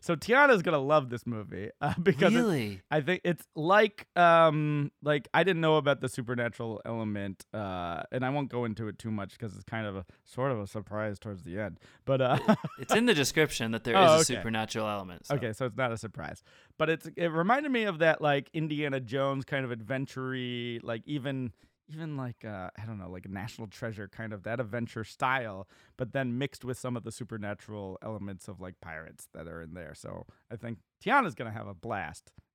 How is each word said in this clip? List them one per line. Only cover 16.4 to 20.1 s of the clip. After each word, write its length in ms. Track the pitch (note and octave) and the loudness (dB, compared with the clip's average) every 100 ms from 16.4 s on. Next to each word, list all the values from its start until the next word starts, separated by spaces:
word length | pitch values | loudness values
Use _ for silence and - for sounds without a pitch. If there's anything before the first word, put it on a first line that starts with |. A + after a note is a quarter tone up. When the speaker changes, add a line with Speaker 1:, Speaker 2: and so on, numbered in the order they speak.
| _ - _ - | _ -20 _ -2
Speaker 1:
But 120 | D#3 | 0
it's, 180 | D#3+ E3 - | 0 -4 -2
it 120 | E3+ | 0
reminded 420 | D#3 F#3 C4 D4 | 2 2 2 2
me 140 | B3 | 0
of 160 | G#3 D#3 | 0 4
that, 200 | D#3+ D3+ | 4 6
like, 300 | D3+ C#3+ - | 4 2 0
Indiana 460 | D#3 D#3 D3 D3 C3+ | -4 -2 0 0 -2
Jones 460 | A#2 C3+ C#3 C#3 | -2 0 0 -2
kind 200 | B2+ C#3 | -2 -4
of 60 | B2+ | -4
adventure-y, 1120 | A#2 G#2+ C3 C#3 | -6 -4 -4 -4